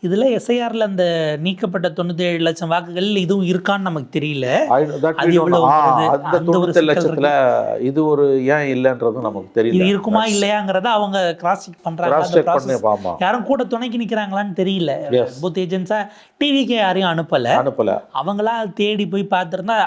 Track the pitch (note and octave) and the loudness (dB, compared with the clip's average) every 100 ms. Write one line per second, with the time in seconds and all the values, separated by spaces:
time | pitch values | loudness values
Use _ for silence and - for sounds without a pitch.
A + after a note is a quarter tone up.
0 | F3+ G3 C4+ C4 C4 A#3+ A#3 A3+ G#3+ F#3+ | -4 0 0 0 -2 -2 -2 -2 -2 0
1 | F3 E3 D#3 D3+ E3 F#3 G#3+ F#3+ F3 D#3+ | 0 0 -2 -2 -4 -4 -4 -2 -4 -4
2 | F3 E3+ F3+ E3+ E3 E3 E3+ E3+ F3 F3 | -4 -2 -2 0 -2 -2 -2 -2 -2 -4
3 | G3+ G3+ F3 G3 F3+ F#3 F#3 G3 F#3+ D#3+ | -2 0 0 0 0 0 0 -2 -2 -6
4 | B2 - D3+ C#3+ B2+ D#3+ D4+ C3 D3+ C#3+ | -6 -6 -4 -4 0 0 2 2 2 0
5 | D#3 D#3+ E3+ F3 D#3+ E3+ B2+ D3+ C#3+ B2 | -2 0 2 4 4 4 4 4 4 4
6 | A2+ C#3 C#3 E3+ E3+ F3 F3 D#3+ D#3 D3 | 2 0 0 0 2 2 2 2 4 2
7 | D#3+ D#3 C#3+ C#3+ C3 A#2 G#2+ A2 B2 C#3 | 0 0 2 4 4 2 0 -2 -2 0
8 | D#3 D3 C#3+ C3+ C3 D3+ C#3+ B2+ C3 B2 | 2 4 4 2 2 2 0 0 0 2
9 | A#2 A2+ A2 G2+ F#2 A#2 A2+ F#3 F#3 G3 | 0 -2 -4 -6 -4 0 2 4 2 2
10 | G#3 G#3+ A3+ G3+ G3+ G#3 F#3+ F#3+ A3 G#3+ | 0 0 0 0 0 0 -2 -2 0 0
11 | G3+ G3 F3 E3 E3+ F#3+ - E3 E3+ E3 | 0 0 -2 -2 -2 -2 -6 -12 -10 -4
12 | C3+ D3 F3+ E3+ D3+ D#3+ B2+ B2 G#2+ G#2 | 0 2 2 2 2 0 0 0 2 0
13 | F#2+ - F#3 A#3+ G#3 C4 A#3+ A#3 B3 A#3 | -2 -2 -2 -2 0 -2 -2 -4 -4 -6
14 | A3+ A3 G3+ G3 G3+ F3 F#3+ F#3+ D#3 C3+ | -4 -4 -4 -4 -4 -2 -2 0 -2 -4
15 | C#3+ B2 G#2+ B2+ F3+ F3 F3+ F#3 F3+ G#3+ | 0 0 0 -4 -6 -4 -4 -4 -2 -4
16 | G#3 - - _ D4 C#4 A3 A#3 F#3+ F#3 | -4 -12 -20 _ 0 0 0 0 2 2
17 | F#3 E3 D#3 D3 A#2+ B2+ C3+ - G#2+ F#2 | 0 0 0 0 2 2 2 0 0 0
18 | - - D#3 G3+ G#3+ A#3 G#3+ - G#3 G#3+ | -4 -6 -4 -2 -2 -2 -6 -2 -2 -2
19 | G3 G3 G3+ F#3 F3+ F#3 F#3+ A3 | -4 -4 -2 -2 -2 -6 -2 0